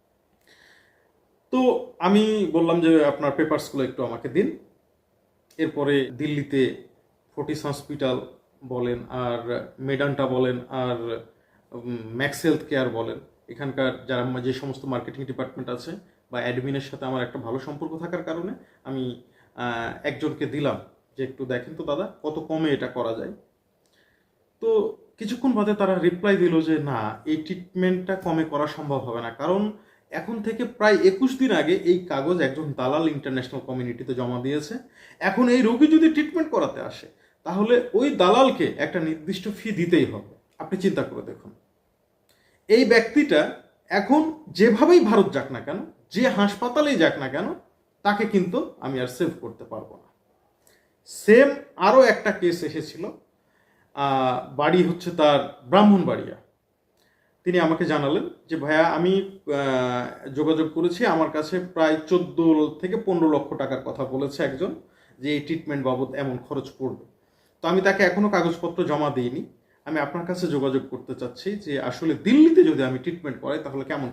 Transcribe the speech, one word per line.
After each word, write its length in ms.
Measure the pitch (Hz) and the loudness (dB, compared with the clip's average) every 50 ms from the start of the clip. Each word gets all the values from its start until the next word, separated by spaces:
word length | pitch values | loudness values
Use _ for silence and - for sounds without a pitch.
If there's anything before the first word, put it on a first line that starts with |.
| _ _ _ _ _ _ _ _ _ _ _ _ _ _ _ _ _ _ _ _ _ _ _ _ _ _ _ _ _ _ | _ _ _ _ _ _ _ _ _ _ _ _ _ _ _ _ _ _ _ _ _ _ _ _ _ _ _ _ _ _
তো 420 | - 254 254 254 - - - - - - | -2 2 2 2 2 0 -2 -8 -8 -2
আমি 500 | 170 180 202 208 214 214 214 214 196 160 | 2 4 4 4 4 4 2 0 0 0
বললাম 300 | 151 165 165 170 170 175 | 0 2 2 2 2 2
যে, 240 | 165 160 165 160 147 | 4 4 6 6 4
"আপনার 260 | 143 139 - 151 143 | 4 2 0 -2 -2
পেপারসগুলো 520 | 135 - 156 156 156 143 - - - 139 131 | -2 -2 -2 0 -2 -2 -4 -4 -4 -4 -4
একটু 200 | 123 - - 131 | -4 -4 -6 -6
আমাকে 260 | 113 113 113 - 135 | -6 -8 -8 -10 -4
দিন।" 280 | 123 165 220 311 - - - _ _ _ _ _ _ _ _ _ _ _ _ _ _ _ _ _ _ - | -2 -2 -2 -2 -4 -8 -14 _ _ _ _ _ _ _ _ _ _ _ _ _ _ _ _ _ _ -4
এরপরে 540 | 160 156 147 151 143 139 143 139 131 123 | -4 -4 -4 -2 0 0 2 2 0 -2
দিল্লিতে 760 | 127 120 147 151 147 143 139 - 143 135 127 - - - - - _ _ _ _ _ _ _ _ _ | -4 -6 -6 -4 -4 -4 -4 -2 0 0 0 0 -2 -6 -12 -20 _ _ _ _ _ _ _ _ _
ফোর্টিস 300 | - 143 - 160 147 - | -10 -8 -8 -8 -6 -6
হসপিটাল 640 | 147 139 - - - 151 - 139 131 127 127 - - - _ _ _ _ _ 135 | -6 -8 -8 -10 -12 -8 -4 -4 -2 -2 -4 -6 -10 -16 _ _ _ _ _ -14
বলেন, 340 | 127 127 123 120 120 120 120 120 - | -10 -6 -4 -4 -2 -4 -4 -8 -10
আর 580 | 131 127 123 120 120 117 113 117 120 120 - - - - | -8 -6 -4 -4 -4 -4 -6 -6 -6 -8 -8 -10 -12 -10
মেডান্টা 480 | 131 135 139 131 143 143 135 - 135 127 | -6 -4 -2 -2 -2 -2 -2 -2 -2 0
বলেন, 320 | 127 127 127 127 123 123 123 - | 0 0 0 0 0 -4 -8 -8
আর, 540 | 135 131 127 123 120 117 117 117 113 113 - - _ _ _ _ _ _ _ _ | -6 -4 -4 -4 -4 -4 -6 -6 -8 -8 -10 -14 _ _ _ _ _ _ _ _
উম, 260 | - 123 117 123 120 117 113 110 113 | -18 -14 -10 -10 -10 -10 -10 -10 -8
ম্যাক্স 300 | 120 135 143 143 - - | -6 -6 -6 -4 -2 0
হেলথ 180 | 165 151 - - - | 0 0 0 -2 -4
কেয়ার 200 | 147 135 127 120 | -4 -2 -2 -2
বলেন, 300 | 110 113 113 117 113 113 - - _ _ _ - | -4 -4 -6 -6 -8 -12 -14 -20 _ _ _ -20
এখানকার 580 | 120 120 143 135 127 139 135 131 - - - | -14 -10 -10 -8 -4 -2 -2 -2 -4 -6 -8
যারা 200 | 131 131 120 123 | -6 -4 -4 -4
মা-, 160 | 127 127 127 | -4 -6 -4
যে 120 | 120 131 127 | -4 -4 -6
সমস্ত 320 | - - 139 131 - - | -6 -6 -10 -10 -10 -8
মার্কেটিং 400 | 139 123 120 117 120 - 135 135 | -6 -6 -6 -6 -8 -12 -12 -10
ডিপার্টমেন্ট 440 | 127 127 - - - - - 123 123 | -10 -8 -8 -10 -10 -10 -12 -10 -10
আছে 220 | 123 120 - 160 180 202 - _ _ _ _ _ | -10 -10 -10 -12 -14 -16 -16 _ _ _ _ _
বা 80 | - 120 | -8 -6
অ্যাডমিনের 400 | 120 123 123 127 123 139 139 139 | -4 -4 -4 -4 -4 -4 -4 -6
সাথে 240 | 135 - - 131 139 | -6 -8 -12 -10 -8
আমার 180 | 131 131 131 123 | -6 -4 -4 -4
একটা 160 | 120 - 131 | -6 -8 -10
ভালো 200 | 117 117 117 135 | -8 -8 -8 -8
সম্পর্ক 380 | - - 147 147 165 - 160 160 | -8 -10 -10 -10 -10 -10 -10 -10
থাকার 260 | 170 170 180 170 160 | -8 -8 -8 -8 -6
কারণে 300 | 165 160 170 170 196 269 - - _ _ _ _ | -6 -8 -6 -8 -8 -10 -12 -16 _ _ _ _
আমি, 400 | 131 135 135 131 127 120 120 - _ _ _ _ _ _ | -10 -8 -6 -6 -8 -8 -12 -16 _ _ _ _ _ _
আহ, 520 | - 123 120 117 117 117 117 - - - 147 | -8 -6 -6 -4 -4 -6 -8 -8 -8 -6 -8
একজনকে 380 | 135 - 156 151 143 - 151 | -6 -4 -4 -6 -4 -4 -6
দিলাম 340 | 127 127 147 147 135 107 - - - _ _ _ _ _ - | -6 -4 -4 -2 -2 -2 -4 -8 -16 _ _ _ _ _ -10
যে, 60 | 135 | -10
"একটু 220 | 127 131 - 135 | -8 -8 -8 -8
দেখেন 300 | 123 127 120 - - 160 | -6 -6 -6 -8 -10 -12
তো 80 | 160 165 | -10 -6
দাদা, 300 | 147 143 160 196 220 - - - | -6 -4 -4 -6 -8 -10 -10 -10
কত 160 | 151 151 156 | -8 -8 -8
কমে 300 | 151 - 160 160 160 156 | -8 -6 -4 -2 0 0
এটা 180 | 139 127 123 127 | 0 -2 -2 -6
করা 260 | - 123 117 113 110 | -6 -6 -4 -4 -6
যায়।" 200 | - - - 208 - _ _ _ _ _ _ _ _ _ _ _ _ _ _ _ _ _ _ _ _ _ _ _ _ | -6 -8 -10 -12 -16 _ _ _ _ _ _ _ _ _ _ _ _ _ _ _ _ _ _ _ _ _ _ _ _
তো 360 | - 226 220 214 202 - - - _ _ _ - | 0 2 2 2 2 0 -4 -10 _ _ _ -12
কিছুক্ষণ 340 | 226 208 247 247 - 269 | -8 -8 -4 -2 0 0
বাদে 220 | 240 208 202 208 208 | 2 2 2 2 2
তারা 260 | 208 202 185 190 180 | 2 2 2 2 2
রিপ্লাই 380 | - 180 175 180 185 208 196 180 | 2 2 0 2 2 2 4 4
দিল 240 | 180 175 165 160 | 4 4 4 4
যে, 160 | 156 156 160 147 | 2 2 2 0
"না, 420 | 143 143 131 117 107 107 113 - - | 0 -2 -2 -2 -2 -4 -6 -6 -4
এই 120 | 156 156 151 | -4 -4 -2
ট্রিটমেন্টটা 800 | 156 - 185 185 - - - 185 180 185 185 180 180 - 190 | -4 -6 -8 -10 -10 -8 -4 0 2 2 2 0 -2 -4 -4
কমে 280 | 185 - 180 160 160 160 | -4 -2 -2 0 0 0
করা 240 | 156 151 143 151 147 | 0 -2 -2 -2 -2
সম্ভব 300 | - - 147 143 139 131 | -4 -6 -6 -4 -4 -4
হবে 240 | - 120 113 117 | -4 -4 -6 -6
না, 100 | 117 117 | -6 -8
কারণ 420 | 113 - 139 165 185 202 208 214 214 - - _ _ _ _ _ | -8 -4 -2 0 0 0 0 -2 -4 -8 -16 _ _ _ _ _
এখন 340 | - 165 185 208 233 226 208 | -10 -10 -8 -8 -8 -6 -6
থেকে 220 | 226 220 220 247 | -6 -4 -4 -6
প্রায় 300 | 226 - - 208 214 208 | -6 -2 2 4 4 6
একুশ 440 | 170 165 190 190 - 262 254 - - | 6 6 4 4 4 2 0 2 0
দিন 120 | 262 262 | 0 2
আগে 240 | 202 160 143 151 180 | 2 2 2 2 0
এই 240 | 196 - 170 180 175 | 2 4 2 2 2
কাগজ 420 | 180 - 147 139 139 165 185 175 | 0 -2 -4 -2 0 0 0 0
একজন 320 | 151 131 131 156 160 147 131 - | 0 0 -2 -4 -6 -6 -6 -4
দালাল 320 | 127 131 139 156 165 160 | -2 -2 0 0 0 0
ইন্টারন্যাশনাল 520 | 147 139 - 143 131 131 123 - - 131 120 | -2 -4 -6 -6 -4 -4 -6 -6 -10 -12 -10
কমিউনিটিতে 480 | - 131 127 123 120 120 - 131 131 127 | -8 -8 -6 -6 -6 -8 -8 -8 -6 -6
জমা 280 | 123 123 123 123 123 | -4 -4 -4 -4 -4
দিয়েছে। 360 | 123 135 143 147 147 - 220 262 - - _ _ - - - - | -4 -4 -4 -4 -4 -6 -10 -12 -14 -16 _ _ -20 -20 -12 -4
এখন 300 | 160 190 196 240 247 240 | -4 0 2 2 4 4
এই 120 | 240 262 | 6 4
রোগী 260 | 220 220 240 233 302 302 | 4 4 4 6 6 6
যদি 220 | 320 320 330 320 | 8 8 6 6
ট্রিটমেন্ট 420 | 311 294 302 302 370 339 311 - | 4 2 0 0 -2 -2 -2 0
করাতে 300 | - 202 151 - - - | 0 0 0 -2 -4 -6
আসে, 260 | - - - - - - - _ _ _ _ _ - | -10 -10 -12 -14 -18 -20 -20 _ _ _ _ _ -10
তাহলে 460 | 151 180 190 214 220 240 240 - - - | -4 -2 0 2 4 4 4 4 2 2
ওই 160 | 208 254 285 | 2 2 2
দালালকে 640 | 233 185 180 180 208 247 269 254 - - 160 117 - - | 2 4 4 6 6 6 6 4 4 2 -2 -2 -2 -2
একটা 220 | 143 151 - 180 | -4 -4 -2 -2
নির্দিষ্ট 500 | 160 160 160 156 - 175 196 - - 214 208 - | -2 -2 -4 -4 -6 -6 -6 -6 -6 -8 -8 -8
ফি 140 | - 226 | -8 -6
দিতেই 340 | 208 160 175 170 175 151 131 | -4 -2 0 2 4 4 4
হবে।" 300 | - 110 101 - - - - _ _ _ - | 2 0 -6 -12 -14 -20 -20 _ _ _ -14
আপনি 220 | 160 - - 190 | -10 -8 -4 -2
চিন্তা 220 | - 190 - - 131 | 0 0 0 0 -2
করে 180 | - - 120 | -4 -6 -10
দেখুন, 300 | - - - - - - - _ _ _ _ _ _ _ _ _ _ _ _ _ _ _ _ _ _ _ _ _ _ - | -12 -12 -14 -16 -18 -20 -20 _ _ _ _ _ _ _ _ _ _ _ _ _ _ _ _ _ _ _ _ _ _ 4
এই 180 | 208 247 262 | 6 6 8
ব্যক্তিটা 760 | 208 233 226 220 - - 294 285 - 175 147 - - - - - _ _ _ _ - | 8 6 6 4 4 4 2 4 4 4 4 4 2 -2 -10 -16 _ _ _ _ -4
এখন 540 | 170 202 - - 262 311 311 320 - - - - | -2 -2 2 4 4 4 4 2 -2 -8 -12 -8
যেভাবেই 520 | - - 202 240 220 - 277 320 349 349 | 2 4 4 6 6 6 6 8 8 8
ভারত 320 | 247 208 214 202 190 - | 8 6 6 4 4 4
যাক 200 | - 135 120 - | 0 -4 -4 -6
না 80 | 135 117 | -8 -10
কেন, 260 | 110 135 156 202 302 - - _ _ _ | -8 -8 -8 -8 -8 -12 -16 _ _ _
যে 200 | - 196 254 262 | -2 0 0 2
হাসপাতালেই 640 | - 196 202 202 202 - 240 247 240 302 302 294 269 | 2 2 2 2 0 -2 -6 -2 0 0 2 2 2
যাক 220 | 185 165 143 - - | 2 2 2 2 -2
না 120 | 139 131 | -6 -6
কেন, 240 | 131 151 190 269 359 - - _ _ _ _ _ _ _ | -6 -6 -6 -6 -8 -10 -14 _ _ _ _ _ _ _
তাকে 240 | - 202 208 202 226 | -2 0 0 0 0
কিন্তু 480 | 214 208 196 175 175 - 262 330 - - - | 0 2 2 2 0 -2 -4 -4 -6 -8 -10
আমি 200 | - 135 139 127 | -8 -6 -4 -4
আর 80 | 123 123 | -4 -6
সেভ 220 | - - 175 156 - - | -4 -4 -4 -4 -4 -6
করতে 220 | 123 113 107 - 117 | -12 -16 -16 -16 -18
পারবো 320 | - 120 107 104 - - | -16 -14 -14 -14 -16 -20
না। 140 | - _ _ _ _ _ _ _ _ _ _ _ _ _ _ _ _ _ _ _ _ _ | -20 _ _ _ _ _ _ _ _ _ _ _ _ _ _ _ _ _ _ _ _ _
সেম 500 | - - - - - 214 247 277 285 277 - - - _ | -20 -18 -2 4 6 8 8 8 6 4 -2 -10 -16 _
আরও 260 | - 175 202 226 262 | 0 2 6 8 8
একটা 300 | 262 233 - - - 214 | 8 8 6 2 0 -2
কেস 320 | 190 - 180 175 165 - 156 | -2 0 0 0 0 -2 -4
এসেছিল, 420 | 147 151 160 - - - 156 175 - - - _ _ _ _ _ _ _ _ _ _ _ _ _ _ - | -6 -6 -8 -10 -10 -10 -12 -12 -12 -12 -14 _ _ _ _ _ _ _ _ _ _ _ _ _ _ -6
আহ, 640 | 143 139 139 135 131 131 127 123 127 - 139 135 | -4 -2 0 0 0 0 0 0 -2 -6 -6 -4
বাড়ি 280 | 131 147 156 170 185 170 | -2 2 4 4 4 4
হচ্ছে 280 | 170 170 - - 175 | 2 0 -4 -6 -6
তার 520 | 175 165 151 147 147 135 - - - - - 123 | 0 2 4 4 4 4 0 -4 -10 -16 -4 2
ব্রাহ্মণবাড়িয়া। 640 | 143 196 208 208 202 190 160 127 117 107 - - - - - _ _ _ _ _ _ _ _ _ _ _ _ _ _ _ _ _ _ _ - | 6 8 8 8 8 6 4 2 -2 -4 -6 -10 -14 -16 -20 _ _ _ _ _ _ _ _ _ _ _ _ _ _ _ _ _ _ _ -4
তিনি 160 | 180 180 180 | 0 2 2
আমাকে 260 | 165 160 160 160 180 | 4 2 2 0 0
জানালেন 440 | 151 156 147 143 139 151 202 - - - - _ - | 0 0 0 0 0 0 -2 -2 -6 -10 -14 _ -8
যে, 60 | 160 | -8
"ভাইয়া, 320 | 156 135 147 156 156 165 170 | -6 -2 2 2 4 4 4
আমি, 520 | 151 156 175 180 190 196 190 196 - - _ - 143 | 2 2 2 2 2 2 0 -2 -8 -12 _ -4 -2
আহ, 800 | 139 139 135 131 127 127 127 123 123 123 123 - - - 143 135 | -2 0 0 0 0 0 -2 -2 -4 -4 -6 -8 -12 -14 -8 -4
যোগাযোগ 400 | 139 151 156 160 156 160 156 - | -2 0 2 2 2 0 -2 -2
করেছি, 320 | 165 165 175 175 - 240 | 0 0 0 0 0 0
আমার 240 | 208 170 160 160 151 | 2 2 2 0 0
কাছে 280 | 151 151 151 - 185 180 | -2 -4 -4 -4 -4 -6
প্রায় 380 | 180 180 - 170 160 156 156 156 - - | -6 -4 -2 2 2 2 2 0 0 0
চোদ্দ 300 | 185 175 165 143 - - 165 165 160 151 151 151 151 - | 0 0 0 0 -2 2 4 4 6 4 4 0 -2 -4
থেকে 160 | - 180 208 214 - | -6 -4 -4 -4 -2
পনেরো 240 | 190 185 170 165 156 | -2 0 2 4 4
লক্ষ 240 | 151 139 - - - | 4 2 0 -2 -6
টাকার 280 | - 139 127 135 127 | -6 -4 -4 -4 -6
কথা 240 | - 127 123 139 135 | -6 -8 -8 -6 -6
বলেছে 380 | 123 123 135 139 139 - - 165 | -6 -4 -4 -4 -4 -4 -4 -4
একজন, 320 | 135 131 131 175 220 330 - - _ _ _ _ _ _ - | -4 -2 -4 -6 -6 -6 -8 -14 _ _ _ _ _ _ -10
যে 140 | 127 143 147 | -6 -4 -4
এই 60 | 143 | -4
ট্রিটমেন্ট 460 | 147 - 165 156 - 147 147 139 127 | -4 -4 -6 -6 -6 -6 -6 -4 -2
বাবদ 300 | 131 127 123 131 127 - | -2 -2 -2 -2 -4 -4
এমন 220 | 143 139 135 123 123 | -6 -6 -6 -6 -8
খরচ 340 | - - 143 135 131 - - - | -8 -8 -8 -8 -8 -8 -10 -8
পড়বে।" 260 | 135 127 - - - - _ _ _ _ _ _ _ _ _ _ | -8 -8 -8 -10 -14 -20 _ _ _ _ _ _ _ _ _ _
তো 60 | - 165 | -2 0
আমি 140 | 180 190 | 0 2
তাকে 220 | 185 196 190 190 202 | 4 4 4 4 2
এখনও 260 | 180 180 190 208 208 | 2 2 2 2 2
কাগজপত্র 540 | 202 180 170 170 165 - - 165 170 - 175 | 2 2 2 0 -2 -2 -6 -6 -4 -2 -2
জমা 260 | 147 147 147 151 147 | -2 0 0 -2 -2
দিইনি, 360 | 127 127 123 120 127 160 - - - _ _ _ _ _ _ | -2 -2 -4 -4 -4 -6 -10 -12 -16 _ _ _ _ _ _
আমি 140 | 147 160 151 | -6 -4 -2
আপনার 260 | 143 139 - 175 170 | -2 -4 -4 -6 -6
কাছে 220 | 175 180 175 180 160 | -6 -4 -4 -2 -2
যোগাযোগ 420 | 143 139 135 135 131 135 - - | 0 0 0 0 0 -2 -2 -6
করতে 260 | - 120 - - 127 | -10 -12 -12 -12 -12
চাচ্ছি 400 | - 131 123 - - - 190 208 | -10 -10 -10 -12 -10 -8 -8 -8
যে 260 | 208 - 151 143 135 | -6 -6 -6 -6 -4
আসলে 320 | - 123 120 - 165 160 143 | -4 -6 -6 -4 -2 -2 -2
দিল্লিতে 500 | - - 202 254 294 311 339 330 - 165 | 0 2 6 8 8 10 10 10 8 8
যদি 200 | 160 151 131 131 | 8 6 4 2
আমি 160 | 127 127 127 | 0 -2 -4
ট্রিটমেন্ট 420 | - 175 170 175 - 147 123 - | -4 -6 -8 -6 -8 -10 -10 -8
করাই 180 | - 131 143 151 156 | -6 -6 -6 -6 -6
তাহলে 220 | 143 131 139 131 | -8 -8 -8 -8
কেমন 260 | - 156 139 135 120 | -6 -6 -6 -6 -8